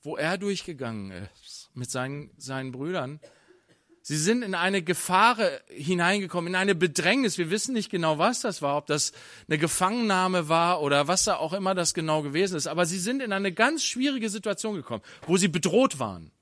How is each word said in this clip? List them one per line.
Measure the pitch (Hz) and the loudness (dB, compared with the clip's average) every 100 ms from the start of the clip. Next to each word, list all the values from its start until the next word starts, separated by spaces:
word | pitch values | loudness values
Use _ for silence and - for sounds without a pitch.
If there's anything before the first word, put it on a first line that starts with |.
wo | 147 156 | -8 -4
er | 151 185 | -2 -2
durchgegangen | 202 190 - 151 127 110 98 | -2 -4 -6 -8 -6 -6 -8
ist | 92 98 _ - - - | -10 -12 _ -20 -20 -18
mit | - 123 | -12 -8
seinen, | 131 127 143 147 _ | -4 -4 -6 -12 _
seinen | 123 135 131 | -10 -8 -8
Brüdern. | 127 147 185 131 151 - _ _ _ _ _ _ _ | -8 -6 -4 -6 -10 -18 _ _ _ _ _ _ _
Sie | - 151 | -6 -2
sind | 160 240 | 2 2
in | 226 185 | 0 0
eine | 180 196 | 2 0
Gefahr | 165 175 - 185 226 233 202 139 _ | 0 -2 2 6 6 6 0 0 _
hineingekommen, | - 143 180 175 202 190 175 170 | -10 -2 2 4 2 0 -4 -2
in | 185 | 0
eine | 190 | 2
Bedrängnis. | 185 180 135 151 247 254 - | 2 2 2 2 4 2 0
Wir | 170 | -2
wissen | 208 - | -2 -2
nicht | 247 202 | -4 -2
genau, | 185 165 151 | 0 0 2
was | 185 247 | 2 2
das | 240 190 | -4 -2
war, | 143 143 | 0 -2
ob | - | 0
das | 147 - - - - - | 0 0 -6 -20 -20 -4
eine | 156 | 0
Gefangennahme | 156 - 185 233 226 190 185 185 156 | 2 2 2 2 2 2 2 0 2
war | 165 170 180 | 2 4 2
oder | 143 143 147 | 4 4 4
was | 185 - | 2 2
da | 180 | 0
auch | 156 | -2
immer | 185 190 185 | -2 -2 0
das | 170 | 0
genau | - 160 156 | -2 0 0
gewesen | 147 143 190 175 | 0 0 0 0
ist. | 139 | -4
Aber | 156 175 | 0 0
sie | 185 | 0
sind | 180 269 | -2 -2
in | 247 | -2
eine | 196 196 | -2 -2
ganz | 170 233 320 | 2 0 2
schwierige | - - 269 269 220 | -4 0 0 0 -4
Situation | 208 208 196 220 | -4 -4 -4 -4
gekommen, | 202 135 113 - - - | -6 -6 -8 -10 -18 0
wo | 185 | 4
sie | 185 | 4
bedroht | 160 151 180 262 139 | 2 2 4 4 2
waren. | 117 90 78 _ | -6 -6 -14 _